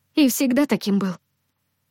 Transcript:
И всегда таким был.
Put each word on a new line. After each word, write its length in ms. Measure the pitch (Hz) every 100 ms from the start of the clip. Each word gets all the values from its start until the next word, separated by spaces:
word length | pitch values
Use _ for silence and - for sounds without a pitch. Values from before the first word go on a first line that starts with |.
| _
И 140 | - 269
всегда 380 | - 277 254 294
таким 320 | 208 208 196
был. 160 | 190 170 _ _ _ _ _ _ _